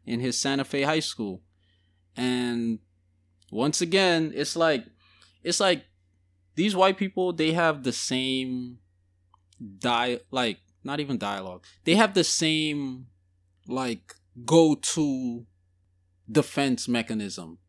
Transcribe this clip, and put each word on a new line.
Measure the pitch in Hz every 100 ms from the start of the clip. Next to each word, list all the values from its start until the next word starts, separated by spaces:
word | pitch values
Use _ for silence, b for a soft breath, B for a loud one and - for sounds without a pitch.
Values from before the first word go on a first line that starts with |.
| -
in | 117
his | 127 120
Santa | 139 139
Fe | 135 139
high | 139 156
school. | - - 104 92 - _ _ _ _ _ _ -
And | 127 123 123 117 117 110 - _ _ _ _ _ _
once | 107 135 -
again, | 175 190 190 165 160
it's | 135 147 170
like, | 165 139 - _ b b b b
it's | 165 170
like | 196 156 - _ _ _ _ _ _ -
these | 202
white | 190 190 190
people, | 190 - 185
they | 170 160
have | 165 165 147
the | 127
same | 120 - 127 131 131 131 127 123 123 _ _ _ _ _ _ _ _ 107 98
di-, | 131 117 123 120 -
like, | 127 120 95 _ _
not | 131 147
even | 143 120
dialogue. | 101 98 95 90 b b
They | -
have | 185 220
the | 196
same, | 156 - 160 156 156 147 139 127 127 _ _ _ _ _ -
like, | 127 127 113 - - _ -
go-to | 123 165 160 143 - 165 147 131 127 120 117 _ _ _ _ _ _ _ -
defense | 113 - - 139 123 -
mechanism. | 120 113 110 101 92 82 85